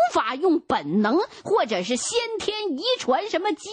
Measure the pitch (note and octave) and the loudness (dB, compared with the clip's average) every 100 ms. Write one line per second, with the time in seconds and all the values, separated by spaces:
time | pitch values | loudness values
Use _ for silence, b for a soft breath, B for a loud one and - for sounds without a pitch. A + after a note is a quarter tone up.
0 | F5 E4+ A#3 C4 F4+ D#4+ - A3 D3 F#3+ | 2 2 0 0 2 2 2 -2 0 2
1 | G#3 D4+ A#4 B - G#4 C4 G3 F3+ B3 | 2 2 0 B 0 2 2 0 -2 -2
2 | - A#4 A#4 A4 - G#4+ G#4 C4+ A4 B4 | -2 -2 -2 -2 -4 -4 -4 -2 -2 0
3 | - C#4+ G#4 E4 G4+ D4+ F#4+ | 2 0 0 -2 -2 -4 -6